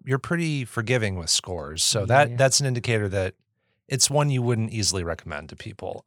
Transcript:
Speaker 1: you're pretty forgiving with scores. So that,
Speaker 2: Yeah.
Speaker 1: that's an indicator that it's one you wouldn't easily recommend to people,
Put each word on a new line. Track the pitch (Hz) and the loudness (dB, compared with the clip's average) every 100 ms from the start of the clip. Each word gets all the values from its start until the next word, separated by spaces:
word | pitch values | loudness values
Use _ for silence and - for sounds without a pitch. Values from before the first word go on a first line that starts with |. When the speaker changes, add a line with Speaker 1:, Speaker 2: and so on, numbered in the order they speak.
| - | -2
Speaker 1:
you're | 131 | -2
pretty | - 170 160 143 117 | 0 -2 0 -2 -4
forgiving | 123 113 127 107 92 | -4 0 2 2 -2
with | 80 | 0
scores. | - - 87 73 80 | -2 -2 -8 -8 -2
So | - 110 95 | 0 0 4
that, | 131 139 | 6 4
Speaker 2:
Yeah. | 120 | 4
Speaker 1:
that's | 135 - | 4 4
an | 139 | 0
indicator | 120 123 113 101 | -2 0 0 0
that | 101 95 - _ _ _ _ - | 0 -2 -6 _ _ _ _ -6
it's | 135 - | 0 2
one | 147 147 | 2 2
you | 127 | 2
wouldn't | 120 113 110 | 2 0 0
easily | 113 92 92 | -2 -2 0
recommend | 85 80 80 76 78 | -2 -6 -6 -8 -8
to | - | -14
people, | 107 101 92 - | -14 -10 -10 -10